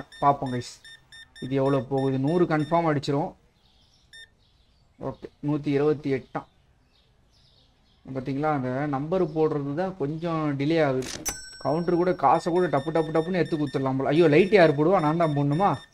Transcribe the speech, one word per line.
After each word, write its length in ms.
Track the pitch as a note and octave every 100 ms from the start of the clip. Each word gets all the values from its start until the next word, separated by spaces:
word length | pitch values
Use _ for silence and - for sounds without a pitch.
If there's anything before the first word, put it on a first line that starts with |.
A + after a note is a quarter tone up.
| C#3+ -
பார்ப்போம் 320 | C#3+ C#3 C#3
guys. 160 | B2 - - - - _ - - -
இது 100 | B2+ C3+
எவ்வளோ 180 | C3+ C#3 A#2+
போகுது? 280 | C3+ C3+ C3 C3+
நூறு 180 | F3 E3+
confirm 360 | D#3 D3 E3 E3+
அடிச்சிரும். 420 | D3 - C#3 F3+ - _ _ _ _ _ _ _ - - _ _ _ _ _ _ -
ஓகே, 280 | C3+ C3 - _ D3
நூத்தி 220 | D3+ D3+ C#3
இருபத்தி 340 | D3 D3 D3 C3+
எட்டாம். 280 | - D3 - _ _ _ _ _ _ _ _ _ _ _ _ _ _ _ -
பார்த்தீங்களா, 460 | C3+ C3 C3+ D3+ D3
அந்த 120 | B2+ B2+ D3+
number 320 | C3+ D3+ F#3 F3
போடுறது 400 | D#3 D#3 D3 C#3 C#3+
தான் 120 | F#3 F#3
கொஞ்சம் 440 | C#3+ D#3+ E3+ D#3+ D3+ C#3
delay 180 | C#3 E3 D3
ஆகுது. 240 | C3 B2+ - - - - -
counter 360 | C3 D#3 F3 F3
கூட 100 | F3+ -
காசை 260 | C3+ D3+ F3+
கூட 120 | E3+ F3+ C#3+
டப்பு 180 | D3+ D#3+
டப்பு 200 | D#3+ D#3+
டப்புன்னு 260 | D#3+ F#3
எடுத்து 180 | D3+ E3
கொடுத்துடலாம் 400 | D3 C#3+ C3+ C3
போல. 140 | C3
ஐயோ, 160 | D3 E3+ D3
light 200 | G3 G#3
யார் 200 | D#3+ C#3+
போடுவா? 240 | D3+ F#3+ D3+
நான் 160 | E3
தான் 120 | E3 C#3+
போடணுமா? 320 | C#3+ D3 G3 C3+ -